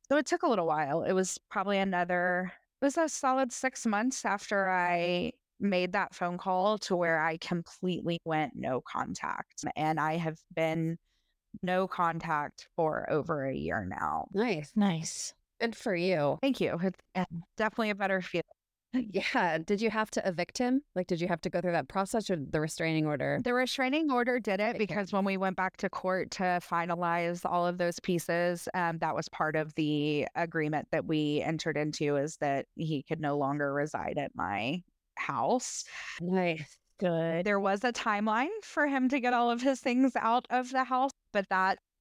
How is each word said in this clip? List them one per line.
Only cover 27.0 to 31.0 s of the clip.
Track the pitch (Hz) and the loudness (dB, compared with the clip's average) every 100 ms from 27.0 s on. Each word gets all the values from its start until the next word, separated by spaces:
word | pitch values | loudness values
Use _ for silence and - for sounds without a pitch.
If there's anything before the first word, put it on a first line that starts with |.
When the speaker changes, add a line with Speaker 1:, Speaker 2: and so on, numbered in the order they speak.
| 170 175 170 175 185 | 0 0 0 -2 0
Speaker 1:
all | 175 175 | 0 0
of | 180 | 0
those | 175 - | -2 -2
pieces, | - 175 - 170 175 170 - | 0 0 2 2 2 0 -4
um, | 185 170 165 | -2 0 0
that | 160 131 | -2 -2
was | - | -4
part | - 156 156 | -2 0 0
of | 156 165 | -2 0
the | 151 151 151 147 - - | 0 2 2 0 -2 -2
agreement | 170 165 151 151 - | -2 -2 0 -2 -2
that | 160 | -4